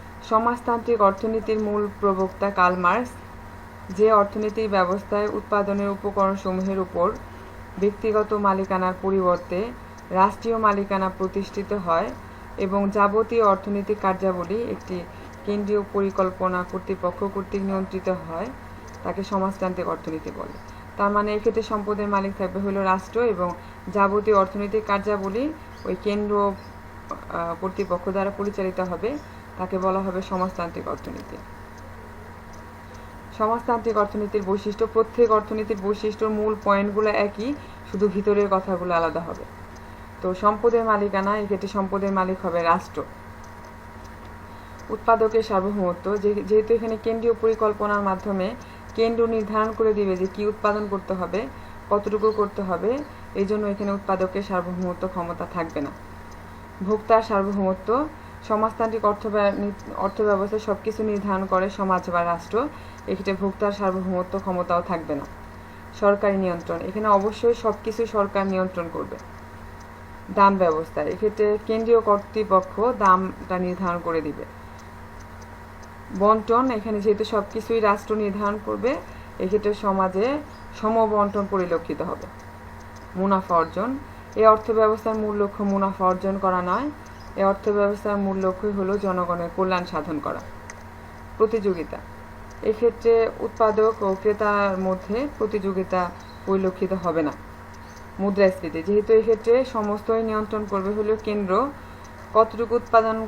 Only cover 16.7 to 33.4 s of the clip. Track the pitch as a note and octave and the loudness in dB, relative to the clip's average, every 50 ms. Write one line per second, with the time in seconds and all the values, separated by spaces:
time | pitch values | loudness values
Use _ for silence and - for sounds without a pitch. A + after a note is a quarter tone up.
16.7 | - F#3+ F#3 - G3 F3+ - F3 F3 - G#3 G3 G3 G3 F#3+ F#3+ - G3+ F#3+ G3 | -6 -6 -4 -4 -4 -2 -2 -2 -2 -2 -4 -4 -2 -4 -6 -4 -4 -4 -2 -2
17.7 | G3 F#3+ F#3+ F#3+ - F#3+ - F#3+ F#3 F3+ D#3+ D#3+ E3 E3 G3 B3 C4+ - - - | 0 -2 -2 -2 -4 -4 -2 -2 -2 -2 -4 -6 -6 -6 -6 -6 -8 -12 -14 -16
18.7 | - - - - - - - F#3 F3+ F#3 G3 - G#3 G3 F#3+ G3 G3 - F#3+ F#3 | -16 -16 -16 -16 -16 -8 -6 -6 -4 -4 -4 -2 -2 0 0 0 -2 -2 -4 -4
19.7 | F#3 F3+ F3 E3 E3 D#3+ - - D#3+ D#3+ - - - - - - - - - - | -2 -2 -4 -4 -4 -4 -6 -6 -8 -6 -8 -8 -10 -8 -10 -10 -12 -14 -14 -16
20.7 | - - - - - - G3+ G3+ G#3 G#3 G#3 G#3+ G#3 G#3+ G#3+ A#3 G3+ A3+ G#3+ - | -16 -16 -16 -12 -2 0 2 2 4 2 2 2 0 2 2 2 2 2 0 -2
21.7 | A3 G#3+ G3+ G3+ G#3 G3+ G#3 G3+ G3+ G3 G3 G3 F#3+ - G3 F#3 F3+ F#3+ G3 G3+ | -4 -4 -2 -2 -2 -2 0 0 0 0 0 0 -2 -4 -4 -4 -2 -2 -2 0
22.7 | G3 G3 G3 F#3+ F#3 F#3+ F#3+ - - A3+ A#3+ A#3+ G#3 F3 F3+ F3+ - - - - | 0 0 2 2 2 2 0 -2 0 0 2 2 2 0 0 -2 -2 -6 -12 -16
23.7 | - - - - F3+ G3+ G3 G3 G3 G#3 G3+ G#3+ G#3+ G3 F#3+ F#3+ - G3+ G3+ G3+ | -18 -14 -12 -4 2 4 4 4 4 2 4 6 6 6 6 4 0 -4 -4 -2
24.7 | G3+ A3 G#3+ - G3+ G3 G3 G#3+ G#3 G3+ G3 G3 F#3+ A3+ C4+ D4+ D#4+ - - - | -2 -2 0 2 0 0 2 0 0 0 0 -2 -2 -2 -2 -2 -4 -8 -12 -16
25.7 | - - - F#3+ F#3+ F#3 - G#3 G3+ G#3 G#3 G#3 G#3 G#3 G3+ G3+ G3 F#3+ - - | -16 -10 -6 -4 -4 -2 -2 0 0 0 0 2 2 4 4 2 0 -2 -8 -14
26.7 | - - - - - - - - - - - - - E3+ E3+ E3+ E3+ E3 F3+ F#3+ | -16 -16 -16 -16 -16 -16 -12 -12 -12 -12 -10 -6 -4 -4 -4 -4 -4 -4 -4 -4
27.7 | F#3 - G3+ F3+ F3+ F3 - G3 F#3+ G3 F#3+ G3+ G3+ G3+ G3+ G#3 G3+ - F#3+ F#3 | -2 -2 -2 0 0 -2 0 -2 -2 0 0 -2 -2 -2 -4 -4 -2 -2 -2 -2
28.7 | F#3 F#3+ F#3 F3+ F3 D#3+ F#3+ A3+ C#4+ D4+ - - - - - - - - B3 A#3 | -2 -2 -2 -2 -4 -2 -2 -2 -4 -4 -8 -12 -16 -18 -18 -16 -8 -8 -6 -4
29.7 | G3 F#3+ F#3 F#3+ F#3 F#3+ F#3+ G3 F3+ F#3 F#3+ - F#3+ F#3 F#3 F#3+ F#3 - F3 E3+ | -2 0 2 2 2 2 0 -2 -2 -4 -4 -4 -2 -2 -2 -2 -2 -4 -6 -6
30.7 | E3+ E3+ E3 - - - - - - - - - - - - - - - - - | -6 -6 -6 -6 -6 -6 -8 -10 -10 -12 -12 -12 -14 -14 -14 -16 -16 -16 -16 -18
31.7 | - - - - - - - - - - - - - - - - - - - - | -16 -18 -16 -16 -16 -16 -16 -16 -16 -16 -16 -16 -16 -16 -16 -16 -16 -16 -16 -16
32.7 | - - - - - - - - - - - - - - | -18 -18 -18 -16 -16 -16 -16 -16 -16 -16 -16 -14 -2 0